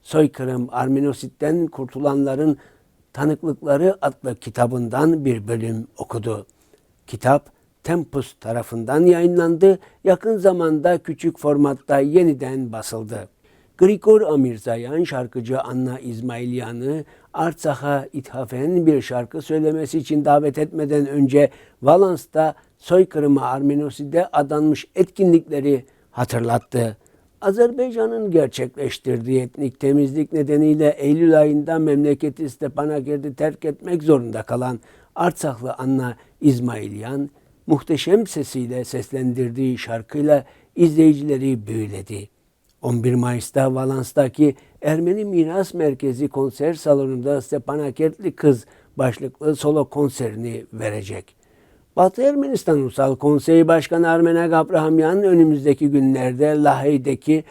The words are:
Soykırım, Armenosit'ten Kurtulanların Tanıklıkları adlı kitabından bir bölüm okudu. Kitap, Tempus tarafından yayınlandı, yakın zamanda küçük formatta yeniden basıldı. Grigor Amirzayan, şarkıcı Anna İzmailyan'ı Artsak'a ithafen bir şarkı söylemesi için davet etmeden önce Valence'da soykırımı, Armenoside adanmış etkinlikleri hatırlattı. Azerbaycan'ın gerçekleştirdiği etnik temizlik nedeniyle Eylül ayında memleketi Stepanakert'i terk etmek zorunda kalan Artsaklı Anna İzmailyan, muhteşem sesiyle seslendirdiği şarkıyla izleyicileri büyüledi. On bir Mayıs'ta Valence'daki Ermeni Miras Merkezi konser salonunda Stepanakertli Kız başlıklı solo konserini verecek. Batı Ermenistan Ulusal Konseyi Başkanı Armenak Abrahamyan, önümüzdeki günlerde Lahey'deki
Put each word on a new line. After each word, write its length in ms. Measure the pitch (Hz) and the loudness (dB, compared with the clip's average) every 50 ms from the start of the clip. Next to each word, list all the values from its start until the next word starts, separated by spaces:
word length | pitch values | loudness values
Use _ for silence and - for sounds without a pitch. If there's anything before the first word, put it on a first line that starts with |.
Soykırım, 680 | _ - - 156 156 135 - - 131 127 127 123 123 127 | _ -4 2 2 2 2 0 -4 -6 -6 -4 -4 -6 -6
Armenosit'ten 960 | 120 123 131 131 135 139 143 143 131 - - 131 - - 147 151 165 175 165 | -4 -4 -2 0 0 0 0 -2 -4 -6 -10 -14 -10 -6 -4 -2 -2 -2 -2
Kurtulanların 880 | 143 - - 131 127 - 131 147 143 139 139 139 139 135 139 156 156 143 - _ _ _ _ _ _ _ _ _ _ - | -4 -6 -10 -12 -10 -8 -4 -2 -2 0 0 -2 -2 -2 -2 0 -2 -2 -4 _ _ _ _ _ _ _ _ _ _ -8
Tanıklıkları 840 | 131 143 156 151 - - 160 135 - 156 147 139 143 175 190 196 - | -4 -2 -2 -2 -4 -4 -8 -8 -6 -2 0 0 2 2 2 0 0
adlı 340 | - 143 131 _ - 131 113 | -2 -6 -6 _ -10 -10 -10
kitabından 920 | - - 117 - - 123 120 127 123 120 113 117 135 151 165 165 156 139 | -10 -12 -8 -2 -2 0 0 0 -4 -4 -4 -2 0 2 2 2 2 0
bir 220 | 131 120 110 101 | -2 -2 -4 -4
bölüm 400 | 110 117 113 113 113 113 110 120 - _ | -6 -6 -4 -4 -6 -6 -8 -10 -12 _
okudu. 480 | - 131 - - 113 104 117 107 104 95 _ _ _ _ _ _ _ _ _ _ _ _ | -14 -12 -10 -8 -8 -6 -6 -8 -8 -10 _ _ _ _ _ _ _ _ _ _ _ _
Kitap, 420 | - - 107 - 127 143 143 - _ _ _ _ _ _ _ - | -16 -10 -4 0 2 2 2 0 _ _ _ _ _ _ _ -8
Tempus 500 | - 170 175 147 - - 139 120 - - _ | -4 -4 -4 -4 -6 -6 -8 -8 -8 -12 _
tarafından 640 | - 110 117 120 110 - 117 113 113 120 139 156 175 | -10 -6 -6 -6 -6 -8 -8 -8 -4 -2 2 4 6
yayınlandı, 720 | 180 175 170 175 175 175 175 170 165 170 160 196 196 190 - - - _ _ - | 6 6 6 4 2 2 2 2 0 2 4 4 4 4 4 -2 -18 _ _ 2
yakın 340 | 190 180 - - 226 226 | 2 2 2 2 -2 0
zamanda 600 | 196 175 196 185 175 165 160 156 151 143 175 175 | 2 2 2 2 2 0 0 0 2 2 2 0
küçük 420 | 170 - - 143 - - 165 165 - | 0 -2 -8 -8 -4 -4 -6 -4 -2
formatta 600 | - 147 147 143 143 139 135 131 _ - 143 139 | 0 0 2 2 2 2 0 -2 _ 0 0 2
yeniden 720 | 139 147 156 185 175 165 143 127 131 127 131 135 127 117 | 2 4 4 4 4 4 0 0 -4 -8 -8 -8 -8 -10
basıldı. 580 | 110 110 - - 117 113 113 104 117 101 98 - _ _ _ _ _ _ _ _ _ | -10 -12 -12 -10 -10 -10 -10 -10 -12 -14 -14 -16 _ _ _ _ _ _ _ _ _
Grigor 440 | - 180 196 208 180 - 214 214 214 | 4 4 4 4 4 4 6 6 6
Amirzayan, 840 | 208 156 151 139 131 123 117 107 - 123 113 117 117 123 151 165 175 | 6 2 2 2 2 0 -2 -6 -6 -6 -6 -6 -6 -6 -4 -4 -4
şarkıcı 580 | - 147 127 123 113 - 127 113 120 131 131 | -4 -4 -6 -8 -8 -8 -10 -6 -6 -6 -6
Anna 380 | - 123 123 127 127 127 127 131 | -6 -4 -4 -4 -4 -4 -6 -8
İzmailyan'ı 1040 | - 123 113 113 120 123 117 117 123 123 123 123 117 117 120 117 127 139 151 160 147 _ _ _ _ _ - | -12 -12 -12 -10 -10 -10 -10 -8 -8 -8 -8 -8 -8 -10 -10 -8 -6 -6 -6 -6 -8 _ _ _ _ _ -6
Artsak'a 720 | 165 160 170 160 - - 156 135 123 139 147 143 139 135 - - | -4 -4 -4 -4 -6 -4 -4 -4 -4 -2 -4 -2 -4 -4 -6 -12
ithafen 720 | 139 123 - - 131 127 - 127 123 139 165 185 175 165 | -12 -12 -12 -10 -10 -10 -8 -6 -4 -2 0 0 2 4
bir 160 | 160 151 131 | 4 4 4
şarkı 400 | 107 - 123 123 120 - - 160 | 2 -2 -4 -6 -6 -6 -10 -10
söylemesi 560 | - - 156 156 156 156 160 156 156 131 - | -6 -4 -2 0 0 0 0 -2 -4 -4 -4
için 280 | 165 131 - 156 151 143 | -4 -4 -2 -2 0 2
davet 320 | 147 143 147 151 143 127 | 4 4 4 4 0 -2
etmeden 500 | 151 151 156 170 156 151 139 151 147 143 | -2 -4 -4 -4 -6 -4 -2 0 0 0
önce 420 | 135 143 147 139 127 131 143 147 - - - _ _ _ - | 0 0 2 2 4 4 4 4 4 0 -4 _ _ _ -2
Valence'da 760 | 123 139 160 190 196 185 175 143 - _ - 156 156 156 - _ _ _ _ | 2 4 6 6 4 2 0 -4 -6 _ -2 0 0 0 -2 _ _ _ _
soykırımı, 680 | _ - - 175 190 190 180 - 156 147 143 143 139 127 | _ -2 2 4 4 4 4 2 0 2 2 2 2 0
Armenoside 840 | 123 131 139 139 139 143 147 151 139 - - 147 139 147 170 175 | -2 -4 -2 0 0 0 0 -2 -6 -8 -10 -8 -2 -2 -2 0
adanmış 600 | - - 147 143 139 151 151 156 156 147 - - - - | 0 0 -2 0 0 0 0 2 0 0 -2 -4 -6 0
etkinlikleri 920 | - - - - - 190 180 165 165 165 156 151 143 135 143 139 123 - _ _ _ _ _ | 0 0 0 0 0 2 4 4 4 2 0 -6 -2 0 0 0 0 -2 _ _ _ _ _
hatırlattı. 840 | - 151 - - - 117 117 117 120 120 - - - 123 117 110 107 - _ _ _ _ _ _ _ - | -6 -4 -4 -2 -2 -2 -2 0 -2 -2 -2 -2 -4 -2 -2 -2 -4 -10 _ _ _ _ _ _ _ -6
Azerbaycan'ın 880 | - 196 196 226 240 240 240 262 254 254 226 233 220 226 233 226 214 202 | -2 0 2 4 2 2 2 -2 -4 -4 -2 -2 -2 -2 -2 -4 -2 0
gerçekleştirdiği 1120 | 165 160 143 127 - - 127 123 - - 139 123 - - - 131 123 117 113 127 131 131 | 2 2 2 2 -2 -6 -8 -8 -8 -6 -8 -6 -8 -6 -6 -4 -4 -4 -2 -2 -2 -2
etnik 380 | 127 120 - 143 143 127 - - | -2 -4 -6 -6 -6 -6 -6 -2
temizlik 540 | 139 139 143 147 143 135 135 156 147 - 160 | 0 2 2 2 2 0 0 -4 -4 -2 -2
nedeniyle 560 | 156 143 135 147 147 151 151 151 151 156 147 | -2 0 0 2 2 4 4 4 4 4 2
Eylül 500 | 147 143 139 143 147 165 170 165 160 156 | 2 2 2 2 2 4 4 6 6 6
ayında 400 | 151 151 147 151 143 160 165 160 | 6 4 2 0 -2 -2 -2 0
memleketi 720 | 156 151 143 143 147 147 143 139 156 147 135 - 160 135 | 0 2 2 2 2 2 0 0 -2 -6 -6 -6 -10 -10
Stepanakert'i 840 | - - 156 143 143 143 147 151 151 143 127 143 147 143 139 147 131 | -8 -8 -10 -8 -6 -4 -4 -4 -4 -4 -4 -4 -6 -6 -6 -8 -6
terk 300 | - 190 - 202 - - | -4 -4 -4 -4 -4 -8
etmek 380 | 151 143 - - 180 175 165 151 | -8 -8 -8 -6 -4 -4 -2 2
zorunda 400 | 160 147 131 120 113 110 110 - | 4 4 4 2 -2 -8 -8 -6
kalan 360 | - 120 123 127 127 123 113 _ _ _ _ _ _ - | -6 -4 -4 -4 -4 -6 -8 _ _ _ _ _ _ -4
Artsaklı 580 | - 170 175 156 - - 147 123 110 123 127 123 | -2 -2 -2 -2 -2 -6 -6 -6 -6 -8 -10 -8
Anna 440 | - 131 131 135 131 127 123 113 - _ _ _ - | -6 -2 -2 -2 -2 -2 -4 -8 -12 _ _ _ 0
İzmailyan, 880 | - 147 127 120 123 120 110 107 107 104 104 104 110 123 139 139 143 135 _ _ _ _ _ _ - | 2 2 2 2 -2 -4 -6 -6 -10 -10 -12 -12 -10 -8 -8 -8 -8 -8 _ _ _ _ _ _ -4
muhteşem 600 | - 156 135 - - 160 135 - 165 190 226 220 | -2 -2 -2 -2 -4 -6 -4 -2 0 0 0 0
sesiyle 580 | - - 160 131 - - 131 120 117 127 127 120 | -2 -6 -8 -8 -8 -8 -8 -8 -6 -8 -8 -8
seslendirdiği 920 | - - 127 - - 143 131 131 127 120 131 127 120 117 131 131 127 123 | -8 -8 -10 -8 -8 -6 -4 -4 -4 -2 -2 -4 -4 -4 -4 -4 -4 -4
şarkıyla 680 | 110 - 120 117 113 110 - - 147 143 151 147 139 - _ _ _ _ _ - | -6 -8 -8 -8 -10 -10 -8 -6 -2 2 2 2 2 0 _ _ _ _ _ 0
izleyicileri 920 | 175 175 160 151 160 160 156 151 139 143 151 139 127 135 135 131 110 104 | 2 2 4 6 6 6 6 6 4 0 -2 -2 -2 0 -2 -2 -2 -4
büyüledi. 600 | 107 113 113 107 104 104 101 98 - 107 101 101 - _ _ _ _ _ _ _ _ _ _ | -6 -6 -6 -6 -6 -8 -12 -12 -12 -12 -14 -14 -16 _ _ _ _ _ _ _ _ _ _
On 220 | - 127 120 117 113 | -4 -2 -2 0 0
bir 100 | 127 123 | 0 2
Mayıs'ta 640 | 123 123 123 123 120 - - - 139 135 135 131 | 2 0 0 -2 -4 -6 -4 -2 0 0 0 0
Valence'daki 800 | 131 131 131 131 131 123 - - 147 139 127 - - 151 143 135 _ _ _ _ - | -2 -2 -2 -4 -4 -6 -4 0 0 0 0 2 2 2 2 2 _ _ _ _ -6
Ermeni 440 | - 151 156 160 170 175 196 214 208 | -4 -2 -2 0 0 0 -2 -2 -2
Miras 480 | 202 185 170 160 160 175 196 190 - - | -2 0 0 0 0 0 -2 -4 -4 -2
Merkezi 540 | 175 156 147 135 127 143 135 123 123 151 | -2 -2 -2 -2 -2 -4 -4 -4 -4 -4
konser 460 | 143 - 139 139 131 - - 139 165 170 | -4 -2 -2 -4 -4 -4 -4 -4 -4 -4
salonunda 680 | 156 - 156 143 139 139 131 131 123 123 139 143 135 | -2 2 2 2 2 2 -2 -4 -4 -4 -2 -2 -4
Stepanakertli 880 | 110 - 147 139 117 - 143 151 147 139 - - 156 160 160 - - 165 | -4 -4 -6 -6 -6 -6 -6 -6 -6 -6 -4 -2 -2 -2 -2 -4 -8 -8
Kız 340 | - - - 147 131 110 - _ _ _ _ _ - | -4 0 2 2 2 2 -2 _ _ _ _ _ -6
başlıklı 580 | - 131 127 117 - 139 127 - - 147 151 151 | -2 -2 -2 -2 -4 -10 -12 -10 -4 -2 -2 -2
solo 340 | - - 147 151 151 135 - | 0 0 0 0 0 0 -2
konserini 760 | - 147 143 139 139 - 123 110 107 110 117 120 117 117 - - - | -2 -2 -2 -2 -2 -4 -8 -6 -6 -8 -10 -10 -10 -12 -14 -14 -12
verecek. 720 | 110 110 107 104 107 104 98 104 98 - _ _ _ _ _ _ _ _ _ _ _ _ _ - | -8 -8 -6 -6 -8 -10 -10 -12 -14 -14 _ _ _ _ _ _ _ _ _ _ _ _ _ 0
Batı 260 | 165 185 185 - 240 | 2 2 2 2 2
Ermenistan 560 | 262 285 294 285 277 277 254 - - 175 156 | 0 0 2 0 -2 -2 -2 -2 0 0 0
Ulusal 380 | 143 135 120 - - 135 135 131 | 0 0 -2 -2 0 0 0 0
Konseyi 520 | - 143 147 147 139 - 165 165 165 165 | 0 2 2 2 2 4 4 6 6 6
Başkanı 420 | 160 165 160 135 - 170 170 170 165 | 6 4 2 2 0 0 0 2 2
Armenak 440 | 165 165 170 165 165 170 170 165 165 | 2 2 4 4 2 2 2 2 2
Abrahamyan, 680 | 165 156 156 185 160 156 156 160 160 156 160 180 202 202 | 0 0 2 0 0 2 2 2 2 2 2 2 2 2
önümüzdeki 680 | 190 180 170 165 156 151 139 135 147 139 - 151 143 | 4 6 6 6 6 4 2 2 0 0 2 0 0
günlerde 720 | 143 139 135 135 131 131 127 127 123 127 147 151 151 151 147 | 2 2 2 2 2 0 0 -2 0 0 0 2 2 2 2
Lahey'deki 800 | 143 135 131 139 147 151 135 127 139 131 - - 147 156 156 156 - | 2 2 2 2 0 0 0 0 -2 -6 -4 0 0 0 0 -2 -6